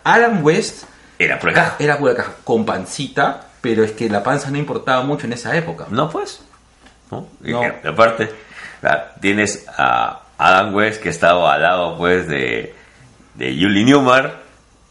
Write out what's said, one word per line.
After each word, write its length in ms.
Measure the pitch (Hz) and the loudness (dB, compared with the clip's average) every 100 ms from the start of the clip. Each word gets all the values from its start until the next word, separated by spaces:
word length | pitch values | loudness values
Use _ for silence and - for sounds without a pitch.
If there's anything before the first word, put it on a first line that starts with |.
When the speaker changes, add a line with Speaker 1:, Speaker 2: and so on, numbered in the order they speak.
Speaker 1:
Adam 400 | 156 214 240 202 | 2 4 4 4
West 420 | 151 185 220 - - - - - | 2 2 0 -10 -20 -20 -14 -2
Speaker 2:
Era 180 | 80 67 | 0 0
pura 160 | 82 | 0
caja. 220 | 156 165 - | 2 0 0
Speaker 1:
era 180 | 147 143 | 0 2
pura 160 | 135 117 | 0 0
caja, 160 | - - | -4 -10
con 220 | - 113 98 | -2 0 0
pancita, 840 | 95 90 - 135 - 113 - - _ | -4 -6 -10 -6 -2 -2 -2 -12 _
pero 220 | 123 110 | -2 0
es 80 | 107 | 0
que 180 | - 117 | -2 -2
la 140 | 101 | -2
panza 260 | 123 143 135 | 0 -2 -4
no 80 | 143 | -6
importaba 460 | 147 113 - 127 | -6 -6 -2 0
mucho 240 | 135 143 117 | 0 -4 -6
en 60 | |
esa 220 | 120 110 156 | -8 -4 -4
época. 300 | 165 - - | -4 -8 -6
Speaker 2:
No, 180 | 110 160 | -4 -2
pues. 300 | 392 392 - - _ _ _ - _ _ | -4 -8 -12 -20 _ _ _ -20 _ _
¿No? 160 | - - - | -14 -14 -12
Y 80 | 76 | -6
Speaker 1:
No. 100 | 120 | -4
Speaker 2:
que, 260 | 120 - 80 | -4 -4 -4
aparte, 440 | 80 113 - 107 - - - - - | 2 4 2 -6 -8 -20 -20 -20 -4
la, 320 | - 71 - - | -2 -2 -4 -4
tienes 500 | 98 104 101 - - - | 0 0 0 -4 -8 -2
a 440 | 65 60 55 - - - | 0 2 -2 -6 -14 0
Adam 360 | 85 92 104 | 4 4 4
West, 280 | 98 107 107 | 0 0 -2
que 60 | 87 | -6
estaba 440 | 80 85 87 80 | 2 4 4 4
al 80 | 73 | 4
lado, 360 | 82 90 87 82 | 2 2 -2 0
pues, 300 | 87 92 82 | 2 2 0
de, 460 | 71 64 57 - - - _ - _ _ 52 | -4 -2 -4 -6 -14 -20 _ -20 _ _ -8
de 140 | 64 | -6
Julie 300 | 69 98 101 120 | 0 2 2 4
Newmar, 560 | 143 127 127 139 - - _ _ _ _ | 4 4 2 2 -8 -20 _ _ _ _